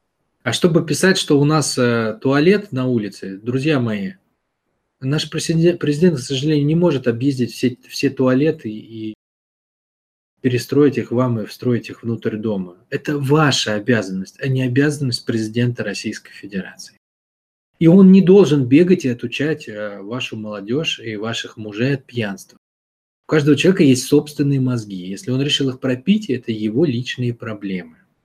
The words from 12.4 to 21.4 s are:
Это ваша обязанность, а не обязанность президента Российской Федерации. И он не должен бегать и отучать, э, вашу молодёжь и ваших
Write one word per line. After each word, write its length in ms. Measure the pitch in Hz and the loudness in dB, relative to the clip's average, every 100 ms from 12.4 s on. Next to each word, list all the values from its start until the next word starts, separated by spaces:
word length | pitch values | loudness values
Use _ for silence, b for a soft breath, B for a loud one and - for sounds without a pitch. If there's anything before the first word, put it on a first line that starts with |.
| 110 101 90 87 _ | -4 -4 -6 -12 _
Это 280 | 143 - 147 | -8 -4 -4
ваша 580 | 135 151 147 123 - 104 | 0 2 4 2 -2 -4
обязанность, 640 | 104 117 98 95 - - | 0 0 0 -6 -8 -8
а 60 | 143 | -4
не 160 | 131 | -2
обязанность 640 | 127 123 147 143 135 117 - | 0 0 0 0 -4 -4 -4
президента 580 | 117 110 113 123 120 | -4 -2 -2 -2 -2
Российской 480 | 104 98 110 107 - | -6 -6 -8 -10 -14
Федерации. 640 | - 98 98 - - - _ _ _ _ _ _ _ _ - | -20 -12 -10 -10 -14 -20 _ _ _ _ _ _ _ _ 0
И 80 | 160 | 6
он 240 | 185 190 | 8 10
не 100 | 190 | 8
должен 440 | 175 196 156 147 123 | 8 6 6 4 4
бегать 400 | 139 180 185 135 | 4 6 2 0
и 40 | |
отучать, 580 | 120 120 - 143 151 - | -6 -6 -6 -4 -6 -8
э, 340 | 104 104 101 | -10 -10 -10
вашу 340 | 98 127 - 120 | -10 -10 -8 -10
молодёжь 640 | 107 104 98 131 160 - | -10 -10 -6 -4 -4 -6
и 160 | 113 107 | -8 -8
ваших 420 | 110 113 | -6 -6